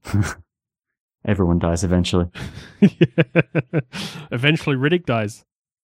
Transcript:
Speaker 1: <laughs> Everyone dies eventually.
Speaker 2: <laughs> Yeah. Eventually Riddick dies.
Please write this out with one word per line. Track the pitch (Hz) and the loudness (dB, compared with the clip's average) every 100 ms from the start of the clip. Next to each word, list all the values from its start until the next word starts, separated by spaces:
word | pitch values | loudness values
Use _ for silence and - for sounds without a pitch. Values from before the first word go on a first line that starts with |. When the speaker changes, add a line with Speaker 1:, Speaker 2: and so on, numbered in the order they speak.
| - | -4
Speaker 1:
<laughs> | 101 92 - - _ _ _ _ _ _ _ - | -2 -2 -6 -16 _ _ _ _ _ _ _ -2
Everyone | 98 87 85 | 0 2 2
dies | 85 82 | 2 0
eventually. | 87 90 85 92 87 - - - | 2 2 2 0 -2 -4 -16 -16
Speaker 2:
<laughs> | - - | -20 0
Yeah. | 202 - 170 - - 175 - 165 - 160 - 196 - - 151 | 2 4 0 2 0 0 -2 -4 -4 -4 -6 -10 -12 -14 -10
Eventually | 123 139 156 - 131 | -2 0 0 0 -2
Riddick | 143 180 160 | 0 0 0
dies. | 117 104 - _ _ _ _ | -2 -2 -8 _ _ _ _